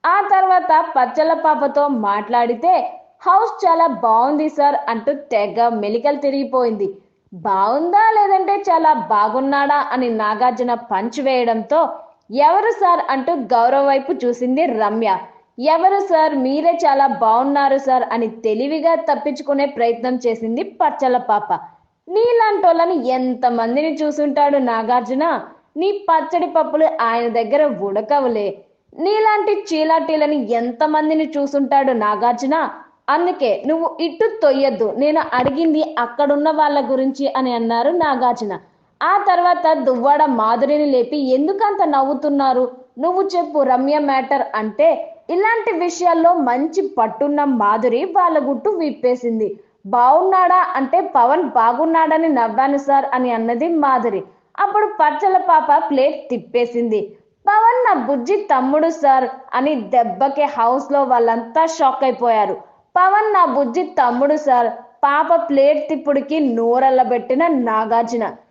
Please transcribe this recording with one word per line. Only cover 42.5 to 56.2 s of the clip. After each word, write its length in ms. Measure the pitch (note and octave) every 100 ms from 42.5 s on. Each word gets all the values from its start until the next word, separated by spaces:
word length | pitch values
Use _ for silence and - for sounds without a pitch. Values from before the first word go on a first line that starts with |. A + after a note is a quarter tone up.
| B3 B3 - - -
నువ్వు 240 | D#4+ F4+
చెప్పు 360 | G4 F4+ D4+ D4
రమ్య 400 | C4 B3 C4+ D4+
మ్యాటర్," 460 | C#4+ C4 C4 C#4 -
అంటే, 340 | G#3+ G#3+ G#3 D#4+ C#4+ - - -
ఇలాంటి 420 | F4 A4 A#4 A4+ E4+
విషయాల్లో 500 | F4 E4+ F4 E4 E4+
మంచి 480 | F4 B3+ B3 D#4 F4 G4
పట్టున్న 560 | - A3 - C#4+ D4
మాధురి 580 | C#4+ A#3+ G3+ A3 A#3+ A#3+
వాళ్ళ 340 | F4+ F4+ F4 D#4 C4
గుట్టు 220 | B3+ G#4
విప్పేసింది. 760 | F#4 D#4 - B3 B3 A#3+ A3+ G#3 G3+ _ _ G3
"బాగున్నాడా?" 760 | A#3+ B3 D#4 F#4 F#4+ F4+ F#4 F4+
అంటే, 260 | C4+ C4+ F4
"పవన్ 420 | F#4+ C4 A#3+ D#4
బాగున్నాడని 840 | C#4+ A#3+ A3+ B3 E4 E4 D#4+ D#4+ E4
నవ్వాను 480 | C4 A3+ G#3+ C4+ C#4
సార్," 320 | C#4 C#4 C4+
అని 160 | B3+ B3
అన్నది 380 | A3+ A3+ A#3+ E4
మాధురి. 540 | E4 C#4 B3+ A3+ G3 - _ _ -
అప్పుడు 260 | G4 G#4 G#4+
పచ్చల 500 | - D4+ C#4+ G4 F#4
పాప 520 | F#4 D#4+ D4+ C#4+ -
ప్లేట్ 400 | C#4 C#4 -